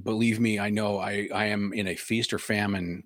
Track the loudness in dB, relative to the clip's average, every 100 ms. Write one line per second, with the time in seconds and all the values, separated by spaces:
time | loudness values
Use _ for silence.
0 | -2 2 2 4 2 2 0 0 0 0
1 | -2 -2 -2 0 0 0 0 -2 -2 -4
2 | -2 -2 0 -4 -2 0 2 0 -2 -6